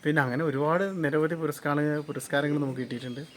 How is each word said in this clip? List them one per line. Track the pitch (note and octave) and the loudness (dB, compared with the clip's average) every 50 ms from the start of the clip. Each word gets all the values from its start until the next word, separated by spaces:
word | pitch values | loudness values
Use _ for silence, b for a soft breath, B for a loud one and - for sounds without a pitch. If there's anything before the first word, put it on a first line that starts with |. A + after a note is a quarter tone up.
| - | 0
പിന്നെ | D3+ D3+ D#3 C#3+ | 2 4 4 4
അങ്ങനെ | B2+ A#2+ C3 E3 D#3+ | 4 2 0 0 0
ഒരുപാട് | C3+ C3+ C#3+ D3+ D#3+ F3+ G3 G3 F#3+ F3+ D#3+ | 0 0 2 2 2 2 2 0 -2 0 0
നിരവധി | C#3+ C3+ D#3 D#3 D#3+ E3+ E3 | 2 2 2 2 2 0 -2
പുരസ്കാര-, | D#3+ D3 C#3+ - - D3 C#3+ C#3+ D3 D3+ D3 D3+ D3 D3 | -2 -4 -4 -4 -2 0 0 2 2 2 0 -2 -4 -4
പുരസ്കാരങ്ങൾ | D3 D3 - - - C#3+ D3 D3 D3 D3 D3 | -8 -8 -6 0 0 0 2 2 0 0 0
നമുക്ക് | C3+ B2+ B2+ B2+ | -2 -2 -4 -6
കിട്ടിയിട്ടുണ്ട്. | A#2 C#3 A#2+ A#2+ B2+ B2 B2+ D3 - - | -6 -6 -8 -8 -8 -10 -10 -12 -14 -16